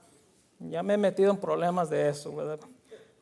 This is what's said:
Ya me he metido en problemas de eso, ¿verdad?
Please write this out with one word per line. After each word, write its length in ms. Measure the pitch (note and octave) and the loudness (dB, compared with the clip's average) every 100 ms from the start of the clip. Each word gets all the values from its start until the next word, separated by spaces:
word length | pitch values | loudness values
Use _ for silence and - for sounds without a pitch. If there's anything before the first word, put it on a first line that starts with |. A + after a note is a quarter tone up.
| - _ _ _ _ _ | -20 _ _ _ _ _
Ya 240 | E3 D#3+ | -8 -4
me 120 | F#3+ | 0
he 20 | G#3 | 2
metido 340 | G3 G3+ G3 | 2 4 4
en 60 | G3 | 4
problemas 520 | F#3 D#3 F3 F3+ D#3+ | 0 0 0 0 0
de 200 | D3 D3 | 0 0
eso, 260 | C#3+ D#3 | 0 -8
¿verdad? 240 | D3 D3+ D3+ - - _ - - _ | -8 -8 -8 -14 -20 _ -20 -20 _